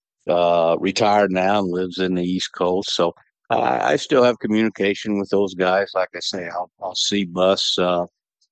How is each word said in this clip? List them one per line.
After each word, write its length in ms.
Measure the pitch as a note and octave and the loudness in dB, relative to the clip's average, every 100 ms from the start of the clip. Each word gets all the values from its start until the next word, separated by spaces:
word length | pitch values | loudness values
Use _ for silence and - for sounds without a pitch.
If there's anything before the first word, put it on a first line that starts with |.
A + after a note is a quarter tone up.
| _ _ - | _ _ -2
uh, 460 | F2 F2 E2+ E2 E2+ | 2 4 4 2 2
retired 500 | F#2+ F#2+ G#2+ G#2 G2 | 0 0 4 4 4
now 280 | F#2 F#2+ G#2 | 2 2 2
and 100 | F#2+ | 0
lives 300 | F2 F#2 F2 | -2 -4 -2
in 160 | F#2 | -2
the 100 | F2+ | 0
East 280 | F2+ F#2 - | 0 -2 -4
Coast. 400 | - F2+ F#2 - | -2 0 0 -2
So 180 | - E2+ - _ _ - | -2 -2 -2 _ _ -4
I, 420 | A#2 A#2 B2 - | 0 0 0 0
I 40 | C#3+ | -2
still 260 | - C#3 | 2 4
have 160 | B2 A2+ | 4 2
communication 800 | G#2+ A2 A2 - G2+ G2 A2 G2+ | 0 2 0 0 -2 -2 -4 -4
with 100 | G2 | 0
those 240 | G2 G2 | 0 0
guys. 380 | F2+ F#2 F#2+ G2 | 0 0 2 0
Like 160 | F#2 F2+ F2+ | -2 -4 -6
I 40 | |
say, 280 | - F#2+ E2+ | -8 -8 -8
I'll, 220 | E2+ - _ | -8 -10 _
I'll 140 | F#2+ | -10
see 320 | F#2 - G#2 F2+ | -4 -2 -2 -2
Bus, 520 | F2+ F#2 G2 - - | 0 2 2 0 0
uh, 280 | F2+ F2 F2 _ _ _ _ | 0 0 -4 _ _ _ _